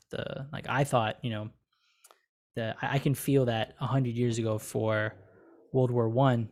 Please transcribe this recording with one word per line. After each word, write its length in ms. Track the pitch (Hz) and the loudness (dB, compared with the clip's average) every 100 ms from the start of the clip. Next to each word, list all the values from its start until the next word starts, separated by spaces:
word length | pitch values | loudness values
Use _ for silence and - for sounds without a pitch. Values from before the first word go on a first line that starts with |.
| - | -12
the, 380 | - - - 143 | -10 -8 -8 -10
like, 140 | - - | -10 -4
I 140 | 127 | 0
thought, 400 | 143 127 110 - | 2 2 0 -4
you 80 | 123 | -6
know, 180 | 107 107 - _ _ _ _ - _ _ _ _ - | -6 -10 -14 _ _ _ _ -20 _ _ _ _ -6
the, 200 | 113 - | -6 -4
I, 140 | 123 139 | -2 0
I 40 | |
can 160 | 151 131 | 0 -2
feel 300 | - 139 120 | 2 2 4
that 300 | 113 107 - | 0 -4 -6
a 80 | 123 | -2
hundred 280 | 135 123 117 | 0 0 0
years 220 | 120 113 | 0 0
ago 180 | 113 107 | 0 -2
for 560 | - 117 110 107 107 - - - - - - | -4 -2 0 0 -2 -6 -20 -20 -20 -20 -4
World 200 | 131 127 | 2 2
War 160 | 120 113 | 2 2
One, 420 | 117 135 120 113 | 4 4 4 0